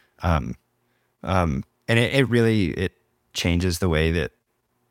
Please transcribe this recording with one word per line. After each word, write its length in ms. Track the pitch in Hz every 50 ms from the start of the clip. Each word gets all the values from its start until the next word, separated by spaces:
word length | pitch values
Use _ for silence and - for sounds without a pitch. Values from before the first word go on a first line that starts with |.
| _ _ _ -
Um, 340 | - 90 82 73 58 58 - - _ _ _ _ _ _ _ _ _ _ _ -
um, 420 | - - 95 92 87 80 67 67 - _ _ _ - -
and 100 | 113 117
it, 140 | 123 -
it 160 | - 139 131 117
really, 440 | 120 117 113 113 110 107 92 76
it 200 | - - 95 90 _ _ _ _ _ _ _ _
changes 460 | - - - 90 85 85 90 92 85 -
the 100 | 98 87
way 220 | 78 78 80 82
that, 220 | 82 85 69 - _ _ _ _ _ _ _ _ _ _ _ _